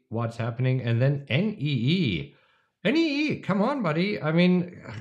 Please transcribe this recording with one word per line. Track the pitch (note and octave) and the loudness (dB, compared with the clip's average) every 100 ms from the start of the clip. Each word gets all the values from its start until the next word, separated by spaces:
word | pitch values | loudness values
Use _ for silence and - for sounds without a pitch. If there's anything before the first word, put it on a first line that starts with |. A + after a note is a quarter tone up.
| _ | _
what's | A2 A#2 - | -6 -6 -4
happening. | A#2 A#2 B2+ C3 | -6 -2 0 0
And | A#2 A#2 | 0 2
then | C3 C#3+ C#3+ | 2 0 -2
N | C#3 G#3+ - | 0 0 -2
E | C#3+ | -2
E. | C3+ A#2+ F#3 D3 E2+ C#2 - _ _ _ _ F3+ | 0 2 2 2 0 -6 -14 _ _ _ _ -2
N | D4+ | 0
E | E4 C#4 D4+ | 0 0 -2
E, | F#3+ | -2
come | - G3 | -2 0
on, | A3 C#4+ | 0 0
buddy. | F#3 D#3 F#3+ G#3+ | -2 0 0 -2
I | D3 | 0
mean, | E3 F3+ F3+ F3 - - A2 | 4 6 4 0 -8 -14 -14